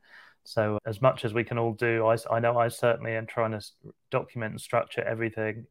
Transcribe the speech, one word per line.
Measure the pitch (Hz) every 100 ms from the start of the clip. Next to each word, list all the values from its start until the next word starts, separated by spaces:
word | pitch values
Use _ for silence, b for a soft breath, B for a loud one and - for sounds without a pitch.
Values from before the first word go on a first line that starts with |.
| B B B B
So | - - 107 104 113
as | 107
much | 131 -
as | 113
we | 113
can | 113 120
all | 117
do, | 107 120 113 110
I, | 113 -
I | 117
know | 117 120
I | 117
certainly | - 120 117 117 113
am | 110
trying | - 110
to | 107
s-, | - _ - - -
document | 131 - 120 110
and | -
structure | - 117 - -
everything | 113 113 113 110 107 110 110